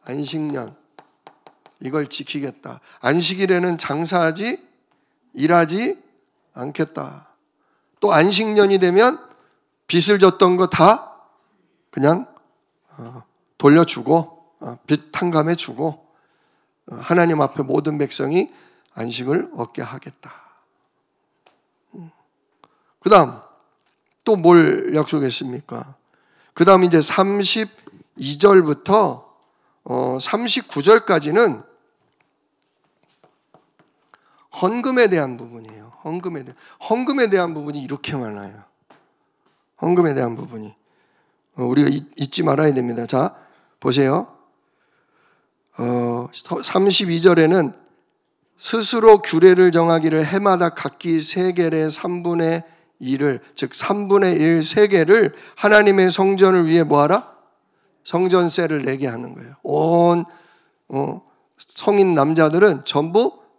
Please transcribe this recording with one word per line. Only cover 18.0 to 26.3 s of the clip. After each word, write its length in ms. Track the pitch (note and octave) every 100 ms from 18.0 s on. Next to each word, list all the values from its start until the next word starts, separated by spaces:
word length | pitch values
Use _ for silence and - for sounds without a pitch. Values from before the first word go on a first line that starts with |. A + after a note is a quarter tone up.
| C#3 - C3+ E3+ - - _ _ _
안식을 580 | - A#2 A#2 B2+ E3 - D#4
얻게 260 | A#2 -
하겠다. 480 | A#2+ C3+ C#3+ - - - _ _ _ _ _ _ _ _ _ _ _ _ _ _ _
음. 160 | - E3 _ _ _ _ _ _ _ _ _
그다음 420 | F#3+ G3+ C3 A#2 - _ _ _ _ _ _ _
또 120 | - G#3
뭘 580 | E3 E3+ D3+ - -
약속했습니까? 1000 | D3+ D3+ D#3 C3+ B2 C3+ B2+ - A#2+ C3+ - _ _ _